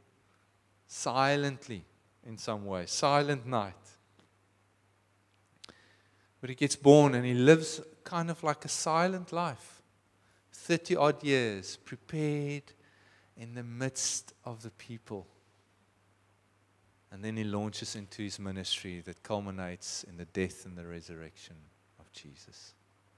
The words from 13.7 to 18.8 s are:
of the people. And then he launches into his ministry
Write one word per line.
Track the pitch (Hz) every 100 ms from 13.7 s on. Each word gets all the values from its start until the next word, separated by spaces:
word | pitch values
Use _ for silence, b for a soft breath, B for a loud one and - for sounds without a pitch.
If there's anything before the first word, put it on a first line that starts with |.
| 120 131 131 - - - - 123
of | 113
the | 113
people. | - - 113 - 101 90 _ _ _ _ _ _ _ _ _ _ _ _ _ _ _ _ _ _
And | 98
then | 110 110
he |
launches | 107 101 107 - 110 110
into | 95 -
his | 101 -
ministry | 98 95 90 -